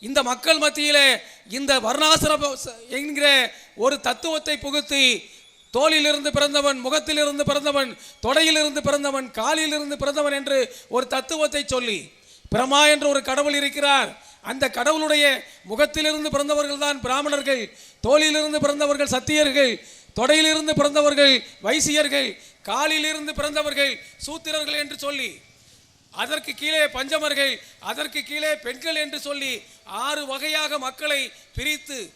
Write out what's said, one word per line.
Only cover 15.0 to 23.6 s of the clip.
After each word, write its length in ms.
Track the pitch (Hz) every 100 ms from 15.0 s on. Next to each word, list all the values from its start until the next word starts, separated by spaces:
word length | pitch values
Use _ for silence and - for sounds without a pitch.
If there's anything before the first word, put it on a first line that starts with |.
| 311 302 285 254 - -
முகத்திலிருந்து 640 | 180 220 294 311 302 302 302
பிறந்தவர்கள் 480 | 277 285 294 285 285
தான் 220 | 294 277
பிராமணர்கள், 760 | 240 262 294 285 269 269 214 - - _
தோலிலிருந்து 600 | 214 294 311 302 302 302
பிறந்தவர்கள் 600 | 294 285 294 285 285 254
சத்தியர்கள், 680 | 254 302 294 269 262 214 - - - -
தொடையிலிருந்து 540 | 254 311 311 311 302
பிறந்தவர்கள் 680 | 302 285 294 294 285 277 254 - -
வைசியர்கள், 800 | 196 294 294 294 294 277 262 185 - _
காலிலிருந்து 720 | - 226 302 311 302 311 302
பிறந்தவர்கள் 680 | 294 294 302